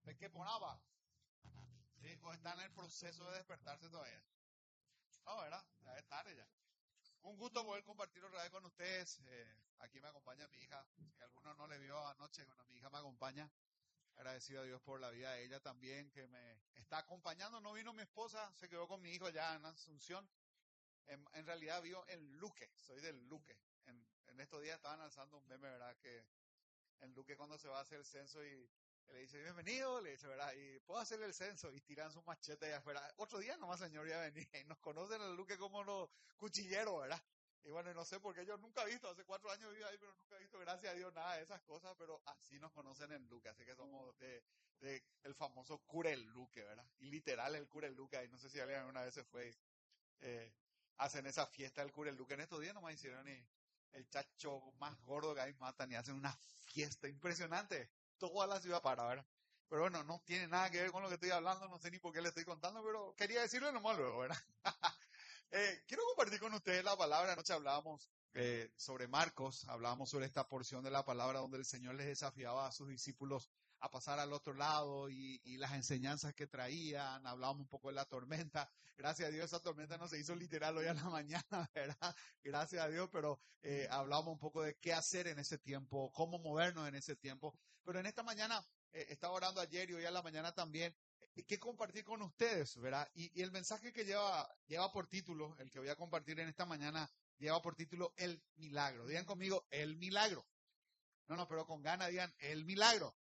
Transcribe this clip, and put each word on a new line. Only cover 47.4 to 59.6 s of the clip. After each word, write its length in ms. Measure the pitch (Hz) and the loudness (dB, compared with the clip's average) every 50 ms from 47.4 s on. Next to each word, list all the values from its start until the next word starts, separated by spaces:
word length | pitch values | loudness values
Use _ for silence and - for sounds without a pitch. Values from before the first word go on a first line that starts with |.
| 117 139 151 | 2 0 0
el 100 | 151 147 135 | -2 -4 -8
cura 200 | - 170 151 143 | -8 -6 -6 -6
el 60 | 131 | -6
Luque, 240 | 127 135 131 - 131 | -8 -10 -6 -6 -6
ahí 100 | 127 123 | -6 -6
no 100 | 123 127 | -10 -16
sé 120 | 127 135 | -16 -12
si 100 | 131 143 | -6 -4
alguien 200 | 131 127 139 135 | -2 -2 -2 -4
alguna 220 | 131 131 131 131 123 | -4 -6 -6 -4 -4
vez 120 | 127 123 | -4 -6
se 100 | 143 127 | -8 -12
fue, 280 | - - 123 123 120 113 _ _ _ _ _ _ _ _ _ _ _ _ _ | -10 -8 -8 -8 -8 -10 _ _ _ _ _ _ _ _ _ _ _ _ _
eh, 340 | 135 127 120 117 113 113 107 _ _ _ _ _ _ _ _ _ | -6 -4 -4 -4 -6 -8 -14 _ _ _ _ _ _ _ _ _
hacen 280 | 135 139 - 147 135 | 2 2 2 -2 -4
esa 200 | 135 135 - 147 | -2 2 2 2
fiesta 340 | - - - 139 135 - - | 2 0 -8 -8 -6 -2 -4
del 100 | 143 143 | -4 -4
cura 200 | - 147 151 147 | -2 -4 -4 -4
el 60 | 139 | -4
Luque, 180 | 127 131 127 139 | -4 -6 -6 -6
en 80 | 139 151 | -6 -6
estos 180 | 160 175 156 | -6 -6 -6
días 140 | 151 170 202 | -4 -4 -6
nomás 200 | 208 180 160 156 | -8 -8 -8 -8
hicieron 320 | 147 - 139 127 131 135 139 | -8 -8 -10 -10 -10 -10 -10
y 200 | 139 127 120 117 _ _ _ _ _ _ _ _ - | -12 -12 -14 _ _ _ _ _ _ _ _ _ -14
el 120 | 135 131 - | -14 -12 -2
chacho 500 | - 143 143 - _ - - 151 139 135 131 131 123 123 | -2 -2 -2 -2 _ -8 -4 -4 -4 -4 -6 -12 -10 -6
más 220 | 139 147 151 - | -6 -6 -6 -8
gordo 340 | - 120 139 147 151 156 147 | -8 -2 -2 0 2 2 2
que 60 | 139 | 2
hay 140 | 131 135 143 | 0 -2 -2
matan 360 | 135 131 127 127 - 135 127 | -6 -6 -8 -4 -4 -4 -2
y 40 | 123 | -2
hacen 200 | 113 120 131 139 | -4 -2 -2 -6
una 240 | 135 139 139 135 - - - - - - | -2 -2 -2 -2 -4 -12 -20 -20 -18 -16
fiesta 420 | - - 151 147 147 143 - - 143 | -8 0 0 0 0 0 -6 -6 -8
impresionante, 800 | 143 139 151 175 175 170 180 160 165 180 208 190 190 151 120 - _ _ _ _ _ _ | -8 -2 -2 0 0 0 0 0 0 0 0 0 -2 -2 -2 -4 _ _ _ _ _ _
toda 280 | - 180 160 202 196 | -2 0 4 4 4
la 140 | 196 202 196 | 4 4 0
ciudad 220 | 170 180 175 170 - | 2 4 2 6 6
para, 220 | 135 127 120 120 | 6 4 6 4
¿verdad? 220 | 117 123 135 135 _ _ _ _ _ _ _ | 2 2 0 -2 _ _ _ _ _ _ _